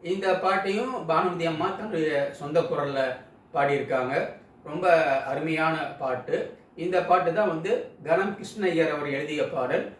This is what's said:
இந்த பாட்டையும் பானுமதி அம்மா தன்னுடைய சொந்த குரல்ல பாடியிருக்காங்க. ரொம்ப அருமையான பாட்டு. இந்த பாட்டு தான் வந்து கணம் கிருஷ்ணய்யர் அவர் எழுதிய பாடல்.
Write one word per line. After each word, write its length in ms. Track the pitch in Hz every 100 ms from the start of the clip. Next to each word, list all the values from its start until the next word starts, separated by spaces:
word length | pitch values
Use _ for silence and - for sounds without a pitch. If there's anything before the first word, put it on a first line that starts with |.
இந்த 340 | 170 190 190 180
பாட்டையும் 680 | 185 190 196 208 254 254 165
பானுமதி 400 | 160 185 170 165
அம்மா 220 | 156 185
தன்னுடைய 600 | 190 214 170 156 143 143
சொந்த 280 | - 143 160
குரல்ல 560 | 165 156 143 139 131 127 - - -
பாடியிருக்காங்க. 760 | 147 143 139 123 131 127 147 - - - -
ரொம்ப 240 | - 151 180 165 160 170 165
அருமையான 720 | 143 160 156 160 160 143 -
பாட்டு. 580 | 135 127 - - - - - -
இந்த 240 | 175 180
பாட்டு 320 | - 180 170
தான் 160 | 165 208
வந்து 420 | 160 190 240 - -
கணம் 300 | 151 170 202
கிருஷ்ணய்யர் 560 | 202 - 214 185 165 156
அவர் 180 | 147 143
எழுதிய 360 | 139 151 147
பாடல். 480 | 131 165 127 156 - -